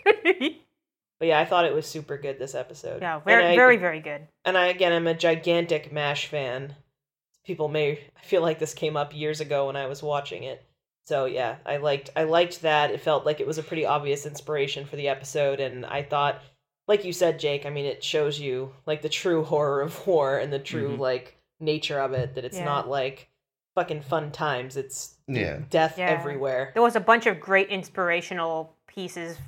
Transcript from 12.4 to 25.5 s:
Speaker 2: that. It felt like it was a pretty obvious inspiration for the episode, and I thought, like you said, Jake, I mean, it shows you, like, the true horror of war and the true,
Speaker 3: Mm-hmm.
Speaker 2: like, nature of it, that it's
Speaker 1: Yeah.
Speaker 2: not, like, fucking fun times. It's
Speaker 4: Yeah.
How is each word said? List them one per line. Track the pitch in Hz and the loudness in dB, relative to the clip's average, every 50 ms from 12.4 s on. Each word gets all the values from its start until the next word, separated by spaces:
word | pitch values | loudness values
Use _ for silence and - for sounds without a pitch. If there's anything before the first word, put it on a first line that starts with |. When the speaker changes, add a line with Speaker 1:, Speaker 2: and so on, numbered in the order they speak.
| 180 175 175 - - | 4 2 0 -2 0
Speaker 2:
that. | 160 151 151 147 147 | 2 4 4 4 2
It | 104 147 | 0 -2
felt | - 165 151 139 - | 0 2 2 2 2
like | 147 151 - | 2 0 0
it | 139 139 | -2 -4
was | 156 160 | -4 -4
a | 151 | -6
pretty | - 175 160 156 | -6 -4 -2 0
obvious | - 143 147 143 143 143 143 - | 0 0 0 0 0 -2 -2 -4
inspiration | 151 143 - - - 156 147 139 143 - 139 139 | -8 -12 -12 -8 -4 -2 -2 -2 -2 -4 -6 -10
for | 143 - 143 | -10 -8 -4
the | 143 143 | -2 -2
episode, | 135 135 - - - 156 143 139 139 135 | -2 -2 -4 -6 -2 0 0 0 0 0
and | 135 127 120 127 123 | -2 -4 -6 -6 -8
I | - - 143 143 | -6 -6 -6 -4
thought, | 143 151 143 143 143 - - - - _ _ _ _ _ _ _ | -2 0 2 2 2 0 -2 -8 -20 _ _ _ _ _ _ _
like | - 214 208 196 | 2 2 2 2
you | 180 170 | -2 -2
said, | - 180 165 156 147 | 2 2 2 2 2
Jake, | 151 147 143 143 143 | 0 -2 -2 -2 -4
I | 143 | -6
mean, | 147 147 143 | -6 -4 -4
it | 143 - - - | -4 -4 -4 -4
shows | - - 156 147 147 147 147 | -2 0 0 0 0 0 -2
you, | 147 139 127 127 131 135 - - _ | -4 -4 -4 -4 -6 -8 -12 -10 _
like, | - 156 151 | -4 -4 -4
the | 151 156 | -4 -4
true | - - - 190 170 160 151 | -4 -2 0 2 2 2 2
horror | 143 165 147 147 143 139 139 | 2 2 2 2 2 2 0
of | 139 160 160 - - | -2 -2 -6 -6 0
war | 196 180 160 143 135 135 127 | 2 2 4 4 4 2 0
and | - 147 | 0 -2
the | 143 135 | -4 -6
true, | 139 - - 120 - 139 | -6 -6 -4 -4 -2 -2
Speaker 3:
Mm-hmm. | 143 127 | -2 -2
Speaker 2:
like, | 135 131 127 127 - - - _ _ _ _ - | -2 -2 -2 -2 -4 -10 -20 _ _ _ _ -6
nature | 160 151 151 151 151 - 147 139 | -2 -2 -2 -2 -2 -4 -2 -2
of | 135 131 | -2 -2
it, | 135 127 123 - - | -2 -2 -4 -4 -6
that | 135 123 | -8 -8
it's | 120 151 185 | -8 -6 -6
Speaker 1:
Yeah. | 175 | -4
Speaker 2:
not, | 147 143 143 - 123 | -2 -2 -2 -2 -2
like, | 135 139 127 139 135 - - _ _ _ _ _ _ _ _ _ _ | -2 -2 -2 -2 -6 -10 -16 _ _ _ _ _ _ _ _ _ _
fucking | 185 175 - 156 151 | -2 -2 -2 -4 -8
fun | 143 135 170 160 151 147 | -4 -2 -2 -2 -2 -4
times. | 147 - 160 151 139 123 127 131 135 | -4 -2 -2 -2 0 -2 -4 -6 -6
It's | 139 135 135 - - - - - _ _ - | -8 -8 -8 -8 -12 -12 -14 -16 _ _ -4
Speaker 4:
Yeah. | 135 120 101 82 | -2 -2 -2 -2